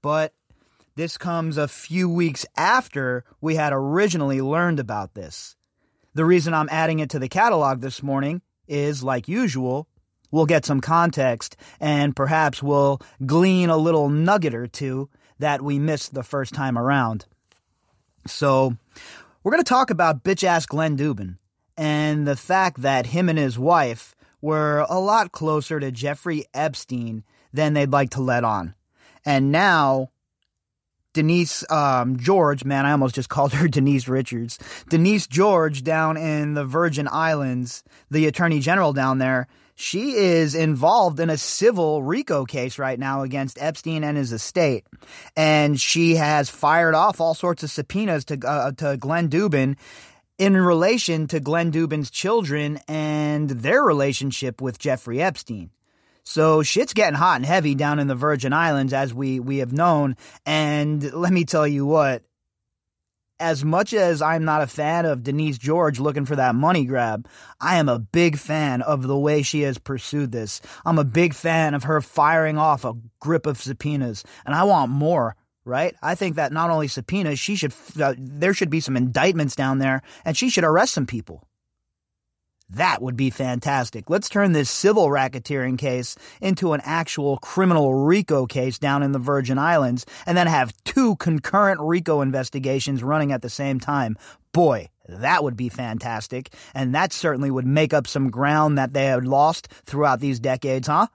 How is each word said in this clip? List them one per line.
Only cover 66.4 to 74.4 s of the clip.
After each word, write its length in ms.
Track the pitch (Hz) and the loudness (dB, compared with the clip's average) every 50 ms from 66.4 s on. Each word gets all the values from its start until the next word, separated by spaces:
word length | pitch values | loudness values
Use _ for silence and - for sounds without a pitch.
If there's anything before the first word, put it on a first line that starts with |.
| 131 127 117 | 2 2 2
money 300 | 123 143 165 185 170 135 | 2 2 2 2 2 0
grab, 420 | 123 135 127 120 113 110 107 120 - - - - - - _ | 0 0 -2 0 -2 -2 -6 -8 -12 -20 -20 -20 -20 -16 _
I 160 | - 165 185 | -2 0 2
am 120 | 170 151 139 | 2 2 2
a 100 | 123 113 | 0 -2
big 380 | 110 - - 170 175 170 147 | -2 -2 2 2 2 2 2
fan 440 | 139 - - 151 156 151 143 127 123 | -2 -6 -6 -4 -2 -2 0 -2 -2
of 220 | 123 - 151 135 127 | 0 -2 -2 -2 -2
the 140 | 131 139 | -2 -2
way 240 | 139 143 151 151 151 | 0 2 2 2 2
she 200 | 139 - - 151 | 0 0 -2 -2
has 160 | 143 139 131 | -2 -2 -2
pursued 540 | 120 _ - 139 123 - - - 147 143 127 | -6 _ -8 -8 -8 -8 -6 -4 -4 -4 -4
this. 300 | 110 117 110 101 - - - - - - - | -4 -8 -8 -8 -10 -14 -14 -18 -20 -8 -2
I'm 120 | - 165 | 0 2
a 60 | 160 143 | 2 2
big 300 | 135 110 160 175 170 151 | 2 4 2 2 2 0
fan 400 | - - 165 160 165 160 151 147 | -2 -2 0 2 2 2 2 0
of 100 | 143 131 | -2 -2
her 180 | 143 156 151 | 0 0 0
firing 560 | - - - - 147 151 165 160 160 156 151 | 0 -2 0 2 4 4 4 4 2 2 2
off 280 | 151 156 156 151 127 - | 2 2 2 2 2 -2
a 100 | 123 117 120 113 113 _ _ | -6 -6 -8 -14 -18 _ _
grip 260 | - 147 147 - - | -2 0 0 0 0
of 160 | 151 139 - | -2 -6 -4
subpoenas, 640 | - 131 135 - - 147 147 143 131 120 107 101 - - - - | -6 -10 -10 -6 -4 -4 -2 -2 -2 -4 -6 -8 -14 -20 -20 -16